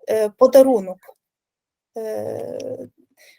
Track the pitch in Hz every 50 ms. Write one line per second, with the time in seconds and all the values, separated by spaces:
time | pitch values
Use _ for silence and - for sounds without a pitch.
0 | - - 220 220 214 214 - - 262 254 254 269 269 269 254 208 190 185 185 _
1 | _ - - _ _ _ _ _ _ _ _ _ _ _ _ _ _ _ - 226
2 | 220 220 220 - 214 - 220 - - - - - - - - - 254 - _ _
3 | _ _ _ _ _ - _